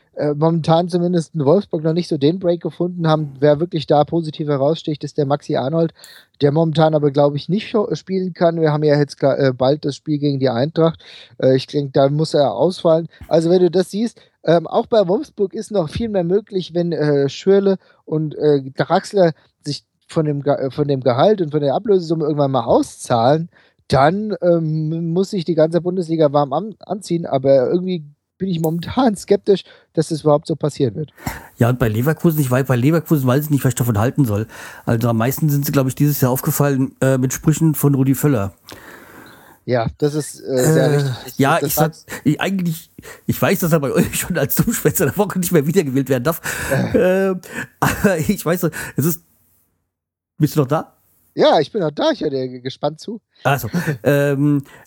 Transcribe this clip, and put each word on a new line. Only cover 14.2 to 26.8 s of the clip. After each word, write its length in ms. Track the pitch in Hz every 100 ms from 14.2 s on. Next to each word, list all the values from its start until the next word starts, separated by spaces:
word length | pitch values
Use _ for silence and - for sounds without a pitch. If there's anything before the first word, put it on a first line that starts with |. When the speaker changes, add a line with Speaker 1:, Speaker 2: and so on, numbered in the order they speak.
| _ _
Speaker 1:
ähm, 220 | - 165 160
auch 200 | 202 -
bei 200 | 226 175
Wolfsburg 460 | 220 294 - 196
ist 160 | 220 -
noch 180 | 202 151
viel 200 | - 233
mehr 140 | 196 170
möglich, 480 | 202 - 190 160
wenn, 180 | 170 170
äh, 380 | 147 151 143 139
Schürrle 480 | - 190 196 196 185 _ _
und, 320 | - 156 156 -
äh, 260 | 151 143 131 -
Draxler 580 | 151 185 - 202 170 - _ _
sich 220 | 147 139 _ _ -
von 180 | 165 151
dem 160 | 143
Ge-, 160 | 139 131
äh, 140 | 135
von 160 | 151 143
dem 140 | 135
Gehalt 380 | 127 120 185 208
und 120 | 156
von 100 | 151
der 140 | 143 156
Ablösesumme 500 | 214 190 160 160 151
irgendwann 260 | 147 139
mal 140 | 131 113
auszahlen, 840 | 240 277 - - 120 123 160 170 _ _ _ -
dann, 480 | 131 147 196 214 190
ähm, 720 | 175 170 156 156 156 165 170
muss 160 | 175 196
sich 160 | 202 165
die 100 | 160
ganze 240 | 160 170
Bundesliga 520 | 175 185 160 165 147
warm 180 | 147 143
an-, 240 | 147 220
anziehen. 460 | -